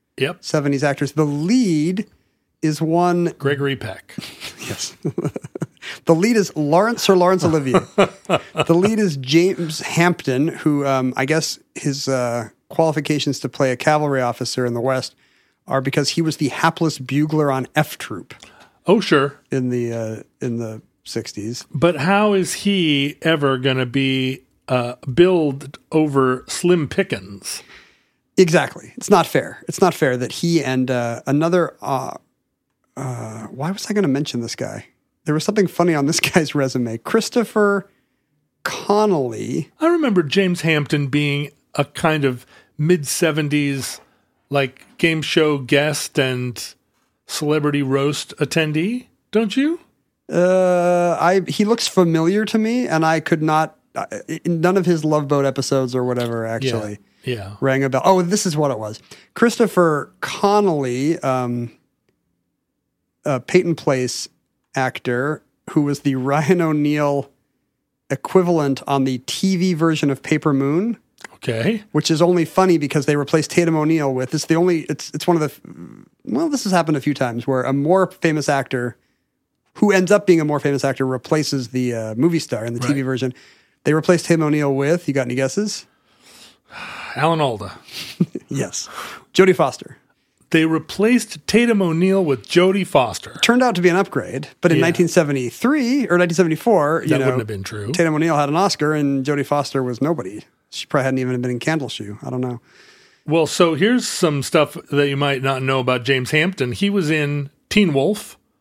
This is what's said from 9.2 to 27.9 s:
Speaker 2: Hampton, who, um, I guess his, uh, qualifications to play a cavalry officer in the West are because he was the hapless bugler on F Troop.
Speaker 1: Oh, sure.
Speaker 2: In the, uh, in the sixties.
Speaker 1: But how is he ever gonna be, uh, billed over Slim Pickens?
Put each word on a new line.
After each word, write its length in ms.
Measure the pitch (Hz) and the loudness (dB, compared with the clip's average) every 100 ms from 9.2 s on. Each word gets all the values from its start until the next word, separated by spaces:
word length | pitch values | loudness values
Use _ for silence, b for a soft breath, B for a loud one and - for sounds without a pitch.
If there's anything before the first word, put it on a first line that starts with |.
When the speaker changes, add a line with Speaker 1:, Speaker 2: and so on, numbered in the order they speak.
| 127 156 180 190 165 156 | 0 2 4 0 -6 -8
Speaker 2:
Hampton, 680 | - - 175 170 - 127 156 | -4 2 2 2 -2 0 -2
who, 360 | - 156 147 139 | -2 0 0 0
um, 280 | 135 127 123 | 0 0 -2
I 80 | |
guess 340 | 135 156 - - _ | -2 0 -2 -8 _
his, 320 | - 151 139 139 | -8 -4 -4 -2
uh, 440 | 131 120 120 117 - _ | -2 -2 -4 -8 -14 _
qualifications 720 | - 165 156 143 147 147 131 | 0 2 0 -2 -2 -2 -4
to 80 | 131 | -6
play 240 | - 135 | -2 -2
a 40 | 123 | 0
cavalry 440 | - 151 151 135 | 2 2 2 0
officer 460 | 123 117 120 - 123 | -2 -4 -6 -2 -2
in 80 | |
the 60 | 120 | -2
West 340 | 127 131 - - _ _ _ _ - | -2 -2 -4 -14 _ _ _ _ -6
are 140 | 135 | -4
because 300 | 135 143 139 | 0 0 0
he 120 | - | 0
was 140 | 160 151 | -2 -2
the 120 | 139 | -4
hapless 500 | - 165 160 165 - | 0 -2 0 -2 -2
bugler 520 | 127 139 151 156 147 | -4 -2 0 0 0
on 160 | 131 123 | -2 -2
F 220 | - 151 - | -2 -2 -6
Troop. 380 | - 98 - - B B B B - | -12 -12 -14 -20 B B B B 2
Speaker 1:
Oh, 140 | 214 | 2
sure. 400 | - 147 139 - _ | 4 2 0 -4 _
Speaker 2:
In 200 | 135 127 | -4 -2
the, 220 | 123 120 | -2 -4
uh, 300 | 117 110 110 - _ | -4 -6 -8 -14 _
in 140 | 127 117 | -6 -6
the 240 | 113 110 - _ | -8 -12 -18 _
sixties. 600 | - - 113 - 104 120 - | -12 -10 -8 -10 -10 -10 -10
Speaker 1:
But 240 | 143 170 156 | 0 0 2
how 380 | 156 202 214 | 0 2 2
is 180 | 196 175 | 2 0
he 640 | - 202 196 160 143 139 - | -2 0 2 2 2 0 -2
ever 340 | 165 160 143 131 | 0 2 2 0
gonna 280 | 135 131 123 | 0 0 0
be, 560 | 131 135 135 131 131 _ _ - | 0 0 0 -2 -6 _ _ -4
uh, 260 | 127 120 123 - | -2 -2 -6 -2
billed 640 | 123 180 180 151 135 139 - _ | 4 4 4 2 -2 -10 -20 _
over 540 | 160 156 139 131 127 - | 0 2 2 2 0 -6
Slim 420 | - 175 175 143 | -2 2 2 2
Pickens? 760 | - 190 104 92 98 - - b b b | -2 -2 -6 -10 -14 -12 -14 b b b